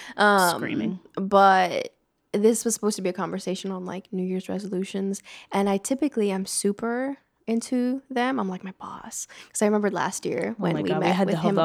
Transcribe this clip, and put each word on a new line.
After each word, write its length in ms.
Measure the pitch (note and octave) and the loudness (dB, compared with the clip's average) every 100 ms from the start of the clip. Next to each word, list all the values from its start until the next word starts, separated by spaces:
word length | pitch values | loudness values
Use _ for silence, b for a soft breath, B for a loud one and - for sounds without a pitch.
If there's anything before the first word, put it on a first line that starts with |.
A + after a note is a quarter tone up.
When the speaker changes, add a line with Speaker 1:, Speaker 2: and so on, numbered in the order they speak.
| B - | B 2
Speaker 1:
Um, 400 | G#3 G3 F3+ F3 | 6 6 6 2
Speaker 2:
Screaming. 400 | C#3+ - A3 F3+ - - | -2 -2 -2 -4 -8 -6
Speaker 1:
but 800 | G3 G3+ G3 F#3+ F3+ C3 - - _ _ _ | 2 6 8 6 4 0 -6 -10 _ _ _
this 320 | G#3 A3 A3+ | 4 4 4
was 100 | A#3 - | 0 0
supposed 200 | G#3 G#3+ | -2 0
to 40 | |
be 80 | F#3 | -4
a 40 | |
conversation 580 | F#3 E3 F#3 F#3 F#3 F#3+ | -2 -4 -4 -6 -6 -6
on, 140 | F#3 F3+ | -6 -8
like, 280 | F3+ - | -10 -8
New 100 | F#3 | -6
Year's 240 | F#3 F#3 F#3+ | -2 -4 -4
resolutions, 720 | F#3+ G3+ F#3 G3 G3 G3 G3 B B B | -6 -4 -6 -4 -4 -4 -6 B B B
and 160 | G3 G3+ | 0 2
I 100 | G3 | 0
typically 520 | - C4+ D4 A#3 G3+ | 0 -2 0 0 0
am 140 | F#3+ F#3+ | -2 -4
super 720 | - G3+ G#3 A#3 A#3+ C4+ C#4 _ _ - | -2 -2 -2 -4 -4 -4 -8 _ _ -4
into 540 | A3+ - B3+ B3 C4 - | -4 -2 -2 0 -4 -4
them. 300 | B3+ B3+ C4 | -2 0 -2
I'm 100 | F#3+ | -4
like 140 | F#3 | -6
my 100 | F#3+ - | -12 -14
boss, 480 | - - A3 - - B B | -14 -14 -12 -12 -12 B B
'cause 80 | - | 0
I 40 | G#3 | 2
remembered 280 | G#3+ G3+ | 2 0
last 320 | E3+ F3 - - | 0 -4 -4 -4
year 300 | - G#3 A3+ | -4 -4 -2
Speaker 2:
Oh 40 | |
Speaker 1:
when 100 | F#3 | -2
Speaker 2:
my 80 | D3+ | 0
Speaker 1:
we 80 | - | 0
Speaker 2:
God, 100 | - | 0
we 40 | F3 | 2
Speaker 1:
met 80 | F#3 | 2
Speaker 2:
had 120 | F#3 | 2
Speaker 1:
with 80 | D#3+ | 2
Speaker 2:
to 60 | |
Speaker 1:
him 160 | G3+ | 2
Speaker 2:
have 0 | |
a 20 | G3 | 2